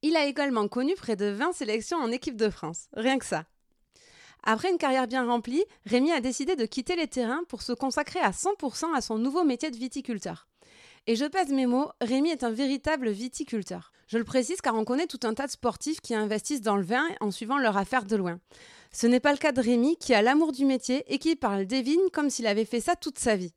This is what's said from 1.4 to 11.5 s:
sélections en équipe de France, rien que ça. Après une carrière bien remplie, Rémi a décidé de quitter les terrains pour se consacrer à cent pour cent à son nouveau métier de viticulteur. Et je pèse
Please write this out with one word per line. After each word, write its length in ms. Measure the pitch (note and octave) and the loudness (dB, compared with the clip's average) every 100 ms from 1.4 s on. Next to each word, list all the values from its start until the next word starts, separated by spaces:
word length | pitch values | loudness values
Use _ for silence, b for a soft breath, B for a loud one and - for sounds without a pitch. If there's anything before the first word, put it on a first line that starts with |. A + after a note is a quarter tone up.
| D4+ | -2
sélections 460 | F4+ A#3 A3 - E4+ | -2 -4 -4 -2 -2
en 100 | A#3 | -2
équipe 280 | B3 D#4 A3+ | -2 -6 0
de 120 | A3 | -2
France, 380 | - D#3 E3 - | 0 -10 -10 -12
rien 260 | - A#3 C4+ | -2 0 0
que 60 | - | -2
ça. 180 | E3 D#3+ _ _ _ _ B B B B B | -6 -8 _ _ _ _ B B B B B
Après 280 | - A3 F#4 | 0 0 2
une 80 | F4 | 2
carrière 260 | C#4+ C4 B3+ | 2 2 2
bien 180 | C4 | 0
remplie, 400 | A#3+ A#3+ A#3 C#4 G#4 b G3 | 0 0 0 -2 -2 b 0
Rémi 260 | A#3+ C#4+ | 2 4
a 80 | D#4+ | 2
décidé 360 | B3 A#3+ C4+ F4 | 0 -2 -2 -2
de 100 | A3 | -2
quitter 300 | - A#3+ F4 | -4 -4 -2
les 100 | D#4 | -2
terrains 360 | - A#3 C4+ F4 | -2 -2 -2 -4
pour 140 | A#3 | -10
se 120 | - | -6
consacrer 460 | A#3+ C4+ B3+ D4 F#4 | -2 0 -2 -2 0
à 120 | C4 | 0
cent 220 | F#3 F#4 G#4 | 0 -2 -2
pour 180 | C#4 - | -4 -4
cent 160 | D#4+ | -2
à 80 | D4+ | -2
son 200 | - A3 | -2 -2
nouveau 240 | B3 D4+ | 0 2
métier 260 | E4 B3 D#4 | 2 0 -4
de 80 | A#3 | -6
viticulteur. 720 | B3+ C#4 C4+ A3 F3+ E3 _ b b b b b - | -8 -8 -6 -6 -6 -12 _ b b b b b -2
Et 100 | A3+ | 0
je 100 | C#4+ | 0
pèse 260 | F#4 D#4+ | 0 2